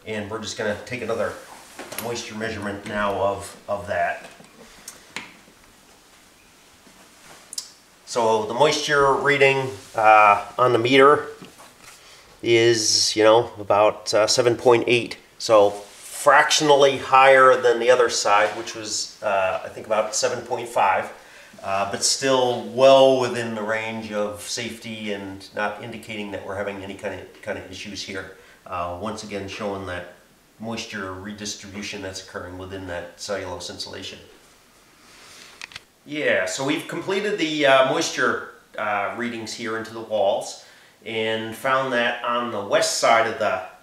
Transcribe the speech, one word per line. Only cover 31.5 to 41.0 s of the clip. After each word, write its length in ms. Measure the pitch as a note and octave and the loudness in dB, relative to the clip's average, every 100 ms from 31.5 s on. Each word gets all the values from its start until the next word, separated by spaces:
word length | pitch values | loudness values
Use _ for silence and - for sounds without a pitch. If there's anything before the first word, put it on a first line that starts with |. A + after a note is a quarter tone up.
| - G2+ G2 G#2 G#2 | -12 -14 -12 -10 -10
that's 260 | F#2+ F#2 - | -10 -12 -12
occurring 300 | G2 F2+ F2+ | -14 -12 -14
within 300 | F#2 G2 F#2 | -12 -12 -10
that 340 | F2 E2+ - | -10 -12 -12
cellulose 480 | - G2 F#2 F2 - | -8 -6 -8 -10 -12
insulation. 500 | F#2+ - F#2+ F#2+ - - - _ _ _ _ _ _ _ - - - - - - - _ _ - | -12 -12 -12 -14 -16 -20 -20 _ _ _ _ _ _ _ -20 -20 -20 -20 -18 -18 -18 _ _ -12
Yeah, 400 | D3+ C3 G2+ F#2 | -4 0 0 -2
so 180 | - | -4
we've 240 | C#3 D3+ - | -4 -4 -6
completed 480 | E3 E3+ G3+ G#3 F#3 | -8 -6 -4 -2 -2
the, 300 | D#3+ D3+ C#3 | -2 0 4
uh, 260 | C3+ C3 | 4 4
moisture, 600 | D#3+ E3 - B2+ G#2 - - _ - | 0 -2 -2 -2 -2 -8 -18 _ -10
uh, 360 | G#2+ G#2 G2 G2 | -4 -4 -4 -6
readings 340 | A#2+ A#2 A2 | -8 -8 -10
here 240 | - A2 A2+ | -10 -8 -8
into 160 | A2 | -8
the 80 | A2+ | -12
walls 640 | A2 G#2+ G2 - F#2 - - - _ _ | -4 0 0 0 -4 -14 -20 -20 _ _